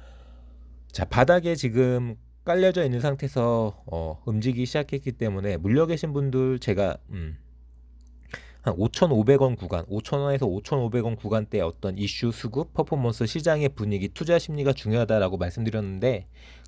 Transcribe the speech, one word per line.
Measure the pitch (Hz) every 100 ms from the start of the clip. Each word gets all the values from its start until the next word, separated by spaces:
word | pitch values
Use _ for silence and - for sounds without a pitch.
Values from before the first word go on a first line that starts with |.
| - - - - - - - - -
자, | - 95
바닥에 | 120 131 175 170 160
지금 | 127 113 127 123 120 110 - -
깔려져 | - 180 185 180
있는 | 147 123
상태에서, | 123 139 135 131 117 117 107 - -
어, | 82 80 78 -
움직이기 | 107 120 120 123
시작했기 | 151 143 139 135
때문에 | 123 113 98 101 87
물려 | 95 131 160
계신 | 165 160
분들 | 143 139 127 131 127
제가, | - 95 95 - -
음, | 98 80 73 - - - - - - - - - - - -
한 | - 87
오천오백 | 110 - 175 117 107 139
원 | 135 117
구간, | 90 85 82
오천 | 104 - 143
원에서 | 143 139 123
오천오백 | 92 - 143 117 120 117
원 | 113
구간대 | 104 110 107 107
어떤 | 85 - 98 95
이슈 | 101 - 117
수급, | 113 117 120 170
퍼포먼스, | - - 147 120 113 113
시장의 | 165 160 156 143
분위기, | - 104 101 98
투자 | - 165 170
심리가 | - 151 139
중요하다라고 | 131 107 113 110 110 92 95
말씀드렸는데 | 87 117 110 110 98 95 123 107 - - - -